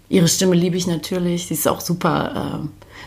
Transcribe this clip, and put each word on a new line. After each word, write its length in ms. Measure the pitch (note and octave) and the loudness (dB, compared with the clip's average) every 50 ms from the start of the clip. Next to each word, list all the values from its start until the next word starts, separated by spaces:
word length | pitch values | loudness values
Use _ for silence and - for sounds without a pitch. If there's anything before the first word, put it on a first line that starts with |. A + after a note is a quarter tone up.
| - - | -8 0
ihre 200 | - F#3+ E3+ D#3+ | 2 4 4 4
Stimme 260 | - - F#3+ F#3 F3+ | 4 2 2 4 4
liebe 220 | F3 E3+ F#3 F3 | 4 4 2 2
ich 100 | F#3 F3 | 0 0
natürlich. 600 | F#3 E3+ D#3 - - F#3+ F3+ F3+ F3 F3 E3+ F3 | 0 -2 -2 -4 -4 -4 -2 0 0 -2 -2 -4
Sie 80 | - D#3+ | -4 -4
ist 120 | D3+ - | -2 0
auch 140 | - - - | 0 0 0
super, 800 | - - F3 F3 - F3 D3 D3 C#3 - - - - D3 - - | -2 -4 -4 0 0 0 0 2 0 -2 -4 -6 -6 -6 -6 -6
ähm, 100 | - D3+ - - - - - - - | -8 -8 -10 -12 -20 -20 -20 -18 -10